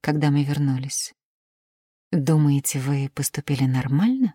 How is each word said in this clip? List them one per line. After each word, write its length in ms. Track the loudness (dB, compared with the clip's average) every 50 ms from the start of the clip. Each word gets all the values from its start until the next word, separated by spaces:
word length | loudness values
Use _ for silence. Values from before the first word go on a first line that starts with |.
когда 300 | -2 -2 -2 2 2 2
мы 120 | 2 2 2
вернулись. 680 | 0 0 0 0 0 0 -2 -4 -6 -6 -8 -8 -8 -12 _ _ _ _ _ _ _ _ _ _ _ _ _ _ _ _ _ _ _
«Думаете, 680 | -2 -2 2 2 4 4 4 4 2 2 0 -2 -6 -4
вы 300 | -2 -2 -2 -2 -2 -4 _
поступили 520 | -6 -6 -6 _ -8 -4 -4 -2 0 2
нормально? 680 | 0 0 0 -2 0 0 2 2 2 2 2 0 -2